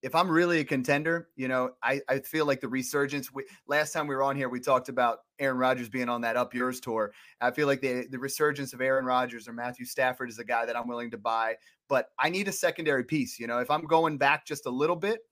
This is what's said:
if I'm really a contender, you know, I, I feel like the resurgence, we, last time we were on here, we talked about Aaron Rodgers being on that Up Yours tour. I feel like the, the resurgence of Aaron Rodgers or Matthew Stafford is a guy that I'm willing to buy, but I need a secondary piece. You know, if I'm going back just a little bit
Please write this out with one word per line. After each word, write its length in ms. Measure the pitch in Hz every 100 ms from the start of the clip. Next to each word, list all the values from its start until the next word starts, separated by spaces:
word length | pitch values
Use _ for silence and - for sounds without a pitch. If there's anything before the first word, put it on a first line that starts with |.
if 120 | 131
I'm 160 | 151 185
really 300 | 160 175 165
a 40 |
contender, 640 | 147 139 127 143 156 170 170
you 140 | - 127
know, 240 | 131 127 -
I, 200 | 117 139 139
I 120 | 135
feel 240 | - 156
like 160 | 147 135
the 80 | 127
resurgence, 640 | 131 127 147 143 143 127
we, 140 | 135 135 - -
last 260 | 147 151
time 140 | 165 147
we 80 |
were 80 | 135
on 140 | 139 139
here, 120 | 131
we 120 | 123
talked 280 | 127 127 127
about 320 | 123 120 113 _ -
Aaron 180 | 139 127
Rodgers 300 | 127 131 120
being 200 | 127 123
on 120 | 120
that 160 | 117 117
Up 180 | 123
Yours 240 | 123 127 123
tour. 340 | - 113 104 - - _
I 100 | 123
feel 160 | 123 143
like 140 | 139
the, 260 | 135 123 123
the 80 | 131
resurgence 540 | 135 - 151 143 135
of 80 | 127
Aaron 240 | 131 135
Rodgers 440 | 127 127 127 120 110
or 40 |
Matthew 340 | 117 120 123 123
Stafford 420 | - 127 127 127
is 100 | 110
a 60 |
guy 220 | 120 117 117
that 100 | 117
I'm 120 | 120
willing 220 | 120 120
to 60 | 113
buy, 380 | 113 113 113 113 _ _ _
but 200 | 131 - -
I 120 | 147
need 180 | 185 196
a 40 |
secondary 520 | - 175 - 156 135
piece. 340 | 123 156 120 -
You 80 | 117
know, 120 | 120
if 120 | 123
I'm 140 | 151
going 340 | 156 165 160 147
back 260 | 139 151
just 220 | - 147 131
a 40 |
little 260 | 123 156 175
bit 240 | 196 226 -